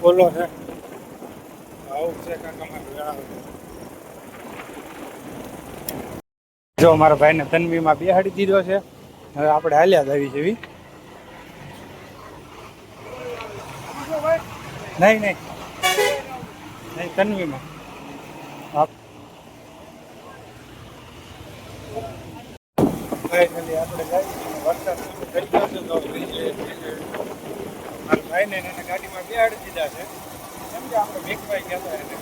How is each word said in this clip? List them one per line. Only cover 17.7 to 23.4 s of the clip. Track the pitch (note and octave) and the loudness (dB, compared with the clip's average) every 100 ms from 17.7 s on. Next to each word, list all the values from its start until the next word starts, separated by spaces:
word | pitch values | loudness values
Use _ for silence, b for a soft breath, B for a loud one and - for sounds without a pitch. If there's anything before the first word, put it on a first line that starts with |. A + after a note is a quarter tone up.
| - - - - - - - - - - D3+ | -14 -14 -16 -14 -14 -14 -14 -14 -14 -4 2
આપ-, | D#3 - - - - - - - - - - - - - - - - - - - - - - - - - - - - - - - E5+ - - - - - _ - - - - - | 2 0 -20 -20 -20 -20 -20 -20 -20 -20 -20 -20 -20 -18 -18 -18 -18 -18 -18 -18 -18 -18 -18 -18 -18 -16 -16 -14 -14 -14 -10 -10 -10 -12 -14 -16 -16 -20 _ 2 2 2 -6 -6
finally | - F3 | 0 4